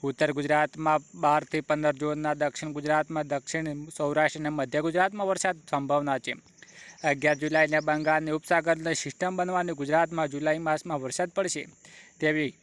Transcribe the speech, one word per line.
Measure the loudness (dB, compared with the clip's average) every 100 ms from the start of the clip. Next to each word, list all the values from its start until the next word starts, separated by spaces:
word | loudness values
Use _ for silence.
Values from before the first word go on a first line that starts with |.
ઉત્તર | -4 0 0
ગુજરાતમાં | 0 2 2 2 0 2 2 0 -2
બાર | 2 2
થી | 0 -6
પંદર | -2 0 0 0
જૂનના, | -2 -2 -2
દક્ષિણ | 0 -2 -2 -8
ગુજરાતમાં, | -6 0 0 2 -4 -2
દક્ષિણ | -4 -4 -6 -6 -8 -10 -4
સૌરાષ્ટ્ર | -2 2 2 0
અને | -6
મધ્ય | -4 -2 -2
ગુજરાતમાં | 0 2 0 0 -2
વરસાદ | 0 -2 -4 -4
સંભાવના | -4 0 0 2 -2
છે. | -4 -10 _ _ -20 -20 -20 -4
અગિયાર | -2 2 2 2
જુલાઈને | 2 2 4 2
બંગાળની | 2 0 2 2 2
ઉપસાગરની | -4 2 2 4 0 0 -2
સિસ્ટમ | -4 -4 -4 -2
બનવાની | 0 0 -2
ગુજરાતમાં | -4 0 2 2 0 -2
જુલાઈ | -2 0 0
માસમાં | 0 -2 -2 -6
વરસાદ | -4 -4 -2
પડશે | 0 -2 -4 -8 -18 -20 -20 -20 _
તેવી | 0 2 0 -4